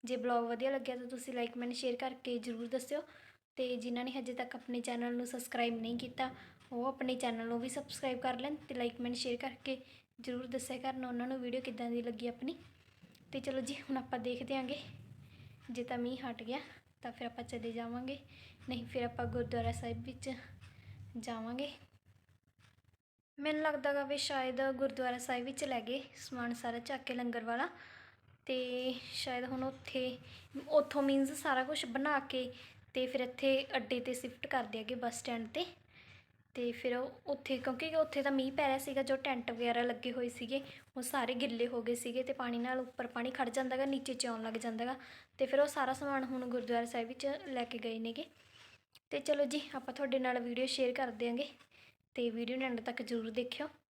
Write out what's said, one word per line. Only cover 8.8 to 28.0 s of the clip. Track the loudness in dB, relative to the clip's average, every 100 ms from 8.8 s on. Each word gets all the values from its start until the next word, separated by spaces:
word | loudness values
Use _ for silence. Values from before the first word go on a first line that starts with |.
| -2 0
ਕਮੈਂਟ, | -2 0
ਸ਼ੇਅਰ | 0 0
ਕਰਕੇ | -2 -4 -4 -4 -4 -20 _ _
ਜ਼ਰੂਰ | -6 -4 -2
ਦੱਸਿਆ | -4 -2 -4
ਕਰਨ | -2 -2 -2
ਉਹਨਾਂ | -2 0
ਨੂੰ | -2
ਵੀਡੀਓ | 0 -2
ਕਿੱਦਾਂ | -2 -4 0
ਦੀ | 0
ਲੱਗੀ | 0 -2 -4
ਆਪਣੀ। | -2 -4 -4 -10 -20 -20 -20 -20 -20 -8
ਤੇ | -4
ਚਲੋ | -2 0
ਜੀ, | -2 -4
ਹੁਣ | -2 -2
ਆਪਾਂ | 0 -2
ਦੇਖਦੇ | 0 -2 -2 -2
ਆਂਗੇ, | 0 -4 -6 -14 -16 -18 -20 -18 -20 -20 -10
ਜੇ | -6
ਤਾਂ | -2 0
ਮੀਂਹ | 0 -2 -6
ਹਟ | -6
ਗਿਆ | -4 -4 -6 -16 _ _
ਤਾਂ | -10
ਫਿਰ | -6 -6
ਆਪਾਂ | -6
ਚਲੇ | -6 -4 -4
ਜਾਵਾਂਗੇ, | -4 -4 -4 -4 -6 -10 -20 -20 -16 -6
ਨਹੀਂ | -6 -2
ਫਿਰ | 0
ਆਪਾਂ | 0 0 0
ਗੁਰਦੁਆਰਾ | 0 0 2 2
ਸਾਹਿਬ | 0 -2 -4 -6
ਵਿੱਚ | -6 -6 -6 -8 -18 -20 -20 -18 -16 -10 -8
ਜਾਵਾਂਗੇ। | -4 -4 -4 -2 -4 -6 -18 -20 _ -20 _ _ _ _ -20 _ _ _ _ _ _ -4
ਮੈਨੂੰ | 0 2
ਲੱਗਦਾ | 2 2 2
ਗਾ | 2
ਵੀ | 2 0
ਸ਼ਾਇਦ | 0 0 0 2 0
ਗੁਰਦੁਆਰਾ | 2 0 2 0 0
ਸਾਹਿਬ | 0 -2 0
ਵਿੱਚ | -2
ਲੈ | 0 0
ਗਏ | 0 -4 -4 -14
ਸਮਾਨ | -10 -4 -2 -2
ਸਾਰਾ | -2 -2
ਚੱਕ | -2 -4
ਕੇ | -2
ਲੰਗਰ | -2 0 0
ਵਾਲਾ। | 0 0 0 -2 -16 -18